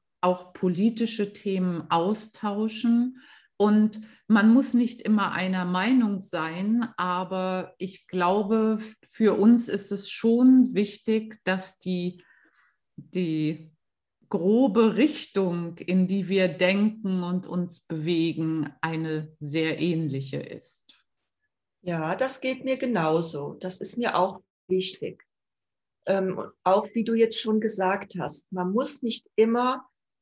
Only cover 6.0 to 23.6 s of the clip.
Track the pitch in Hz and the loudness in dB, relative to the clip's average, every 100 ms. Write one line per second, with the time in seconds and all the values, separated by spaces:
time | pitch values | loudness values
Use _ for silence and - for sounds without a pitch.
6 | 214 190 - 165 160 175 208 233 233 - | 2 0 -6 -6 -6 -4 0 0 -2 -4
7 | 180 180 180 185 185 185 - - 185 - | -4 -4 -4 -4 -4 -4 -6 -10 -12 -12
8 | _ 185 175 202 196 220 220 214 220 - | _ -2 0 0 2 2 2 -2 -6 -18
9 | - - 220 170 214 240 233 202 - 196 | -14 0 2 6 6 6 4 -6 -6 -10
10 | - - 226 233 254 254 240 196 202 - | -10 -2 2 6 8 8 6 2 -2 -4
11 | - 220 220 - 190 185 - - 185 180 | -2 -2 -2 -6 -4 -4 -6 -10 -6 -4
12 | 180 180 _ _ _ _ _ _ _ - | -4 -6 _ _ _ _ _ _ _ -20
13 | - 180 170 156 151 156 - _ _ _ | -8 -4 -2 -2 -2 -4 -12 _ _ _
14 | _ _ - 190 180 226 254 190 220 180 | _ _ -6 -2 2 4 4 4 4 4
15 | 294 - - 196 185 175 170 170 - 185 | 0 0 -6 -2 -2 -2 -6 -8 -2 0
16 | 185 196 170 190 185 147 180 202 214 214 | 2 -2 0 2 2 2 2 4 0 0
17 | 190 185 175 180 - 180 175 - - 160 | -4 -2 -2 -4 -4 -6 -6 -10 -10 -6
18 | 156 170 165 156 160 160 143 - 165 160 | -2 0 0 0 -2 -2 -4 -6 -6 -4
19 | 160 156 156 - 147 160 160 - 175 165 | -4 -6 -8 -12 -6 -2 -2 -2 -2 -2
20 | 156 135 135 139 - - - - _ _ | -2 -6 -6 -10 -10 -16 -18 -20 _ _
21 | _ _ _ _ _ _ _ _ 180 165 | _ _ _ _ _ _ _ _ -8 -4
22 | 156 - 262 - 262 254 262 262 254 202 | -4 -2 -2 -2 -6 -4 -4 -4 -2 0
23 | 156 160 165 147 143 143 | 2 0 -2 -6 -8 -10